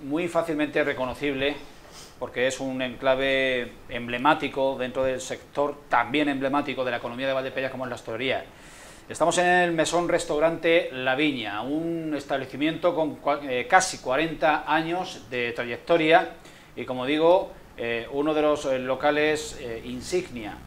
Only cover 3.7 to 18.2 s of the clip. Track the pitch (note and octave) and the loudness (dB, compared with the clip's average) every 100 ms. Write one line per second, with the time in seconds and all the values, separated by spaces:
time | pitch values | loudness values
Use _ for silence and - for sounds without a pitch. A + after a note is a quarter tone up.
3.7 | - - A#2+ A#2+ A#2+ C#3+ D3+ C#3 C#3 C3+ | -12 -12 -8 -6 2 4 4 0 0 0
4.7 | B2+ B2 B2 C3 B2+ - A#2+ - - C#3+ | 0 -4 0 0 -2 -6 -10 -8 -2 -2
5.7 | C#3+ - B2 A#2 D3 C#3+ C3+ C3+ C#3+ C3 | -2 0 0 2 2 0 0 0 0 -2
6.7 | B2+ B2 A#2+ A#2+ A#2+ C3+ C3+ C3 C3 C3 | -2 -2 -2 -4 -4 -2 0 -2 -4 -4
7.7 | B2 B2+ A#2 - A2+ C3 A2 - - - | -6 -8 -8 -8 -4 -2 -2 -4 -18 -20
8.7 | - - - - - D#3+ E3+ F3 F3+ F3 | -20 -20 -20 -14 0 2 4 6 6 4
9.7 | E3 D3+ E3+ E3+ E3+ - D3+ E3 E3 E3+ | 2 2 2 2 0 0 2 2 2 4
10.7 | E3+ F3 B2+ B2+ C3 D3+ B2+ G#2+ G#2 B2+ | 4 2 -2 0 2 2 0 -4 -6 -4
11.7 | D#3 E3 E3 D#3+ D3 - C#3 C3 B2+ D#3 | -2 -2 -4 -4 -6 -4 -4 -4 -2 -2
12.7 | D#3+ F3 D3+ D#3 B2+ C#3+ D3 C#3 B2 A#2+ | 2 0 2 -2 -2 -2 -2 0 -2 4
13.7 | F#3 - - C3 C3+ D#3+ D3+ D#3+ D3+ C#3+ | 4 4 -4 -2 0 0 0 2 2 2
14.7 | D#3 D#3+ F3+ F3+ - A2+ B2 A#2+ A#2 A#2+ | 0 0 -4 -4 -10 -8 -4 -2 -4 -6
15.7 | A#2+ - E3+ D#3 E3+ F#3 - - - - | -6 2 4 8 6 6 -8 -20 -20 -16
16.7 | - B2 B2+ B2+ D3+ E3 F#3+ - - - | -12 -8 -4 0 4 6 6 4 -10 -18
17.7 | - A#2 A#2 A2+ C#3 | -8 -4 -4 -4 -2